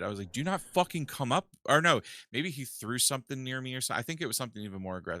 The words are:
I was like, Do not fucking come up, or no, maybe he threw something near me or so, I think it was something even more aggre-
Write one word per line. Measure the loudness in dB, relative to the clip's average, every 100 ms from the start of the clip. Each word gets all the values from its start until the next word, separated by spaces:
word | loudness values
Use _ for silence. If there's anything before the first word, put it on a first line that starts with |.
I | -4
was | -4
like, | -6
Do | -4
not | -2 -2
fucking | 0 2 2 0
come | -6 -4 2
up, | 2 0 _ 4
or | 6
no, | 8 4 2 -16 -6
maybe | -4 -2
he | -4
threw | -10 -8 -4 2
something | 2 2 -4 -6
near | -4 -4
me | -4
or | -4
so, | -2
I | -2
think | -2 -4
it | -2
was | -2
something | -4 -6
even | -8 -6
more | -6 -6
aggre- | -4 -4